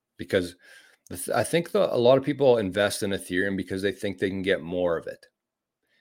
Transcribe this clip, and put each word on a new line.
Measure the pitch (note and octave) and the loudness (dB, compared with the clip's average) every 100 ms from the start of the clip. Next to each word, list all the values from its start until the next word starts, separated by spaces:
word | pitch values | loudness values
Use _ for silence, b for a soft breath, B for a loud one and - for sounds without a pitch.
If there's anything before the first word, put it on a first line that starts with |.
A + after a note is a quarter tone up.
| _ _ | _ _
because | - G2 F2 - b b b b b | -2 -2 -2 -10 b b b b b
the | F2 | -12
th-, | - A#2+ | -4 -2
I | |
think | G#2+ E3+ E3+ | 0 -2 -2
the, | G#3 F3 | 0 0
a | B2 | 2
lot | A#2+ C3+ | 4 4
of | |
people | C3+ C3+ C#3 A#2 | 2 2 4 4
invest | G2 G2 G2+ - | 2 0 0 0
in | G2+ | -4
Ethereum | F#2+ - F2+ G2+ F#2+ | -4 -4 -2 0 -2
because | F#2 F#2+ | -4 -2
they | G2+ | -2
think | F#2+ G2+ F#2+ | -2 -6 -2
they | G2+ | -4
can | F#2+ | -2
get | F#2 F#2 | 0 -2
more | E2 F2+ F2+ D#2+ | -2 -2 0 -2
of | - | -4
it, | - _ _ _ _ _ _ _ _ | -14 _ _ _ _ _ _ _ _